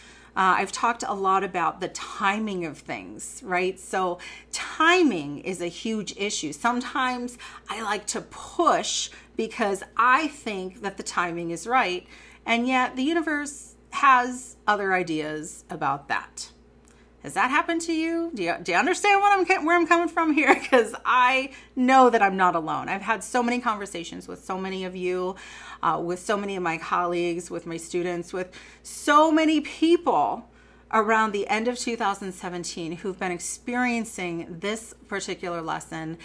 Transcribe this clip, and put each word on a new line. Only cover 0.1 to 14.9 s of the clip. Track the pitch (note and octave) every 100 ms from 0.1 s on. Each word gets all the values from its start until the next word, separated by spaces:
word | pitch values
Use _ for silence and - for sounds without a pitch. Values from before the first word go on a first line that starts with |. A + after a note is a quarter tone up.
| - - -
Uh, | F#3+ F3+
I've | G3
talked | - A#3 - -
a |
lot | G3+ F#3+ F#3+
about | G3 F3+ D#3+ -
the | F3+
timing | - - - G3+ G#3 G#3+ F#3 E3+
of | C#3
things, | - A#2 F#2 G#2+ - -
right? | A3+ F3+ F#3 F#3+
So | - G3 F#3 F3 - - -
timing | - - - D#4+ F4+ D#4 F3+ C#3+ D3
is | - F3
a | F3
huge | E3+ A3+ A3 - -
issue. | G3+ - D3+
Sometimes | D3+ A#3 B3 B3 D4 B3+ B3 A#3+ - - - -
I | G3+
like | G#3+ G#3 -
to | -
push | F3+ - - - D#4+ F3 G#3+ - - - - -
because | A3 - G#3 F#3+ - -
I | A#3+ C4 D#4
think | - A3+ F#3+ F#3 F#3
that | G3 G3+
the |
timing | G#3 - F3 E3+ E3+
is | E3 A3+
right, | B3+ G3 F3+ - - - -
and | - A#3 B3
yet | B3+ B3+ B3+
the |
universe | C4+ E4+ D#4+ D4 D4 - - - _
has | - C#4 C4 B3 B3 - - -
other | G#3 G3